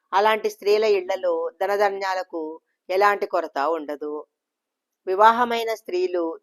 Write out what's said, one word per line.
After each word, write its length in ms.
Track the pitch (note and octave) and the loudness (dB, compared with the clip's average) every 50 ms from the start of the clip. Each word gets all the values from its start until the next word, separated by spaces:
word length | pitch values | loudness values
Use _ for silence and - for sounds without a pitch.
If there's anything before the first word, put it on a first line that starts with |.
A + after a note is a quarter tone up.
| _ _ - | _ _ 0
అలాంటి 360 | F#3+ G#3 G#3+ A3 A3 G#3+ G#3+ | 2 4 4 2 0 -2 -4
స్త్రీల 340 | G#3 - G3 G3 G#3 G#3+ A3 | -6 -2 2 2 4 4 4
ఇళ్లలో 680 | A3 G#3 F#3+ F3+ F#3 F#3+ F#3 F#3 F3+ E3 E3 E3 E3 - - | 4 2 2 0 -2 -4 -2 0 0 0 0 -2 -6 -4 -4
ధనధాన్యాలకు 1000 | F#3+ F#3+ G3+ G3+ G#3 G3+ G3 G3 G3 F#3+ F#3 F#3 F3+ - - E3 D#3 D#3 D#3+ E3 _ _ _ _ _ - | -2 0 2 2 2 0 0 -2 -4 -4 -4 -4 -6 -6 -8 -8 -8 -8 -10 -14 _ _ _ _ _ -4
ఎలాంటి 360 | F3+ F#3+ G3+ G#3 G3+ F#3+ G3 | 0 2 4 4 2 2 -2
కొరత 340 | F#3+ - F3 D#3+ D#3 - D3 | -2 -2 -2 -4 -4 -4 -2
ఉండదు. 680 | C#3 D3+ E3 D#3+ D3 C#3 D3 C#3 D3+ D3+ D3+ D3+ C#3+ _ _ _ _ _ _ _ _ _ _ _ _ _ _ _ _ | -2 -2 -2 -4 -4 -8 -10 -8 -8 -8 -8 -10 -12 _ _ _ _ _ _ _ _ _ _ _ _ _ _ _ _
వివాహమైన 680 | F#3 F#3 F#3+ G#3+ A3 A3+ A#3 B3 A#3 A#3 A#3 A3+ A3+ A3 | -4 2 4 6 6 6 4 0 -2 -2 -2 -2 -4 -6
స్త్రీలు 680 | G#3+ - - F3+ F3+ F#3 F3+ F3+ F3 E3+ E3 E3 - | -8 -8 -6 -2 -2 -2 -2 -2 -2 -2 -4 -6 -6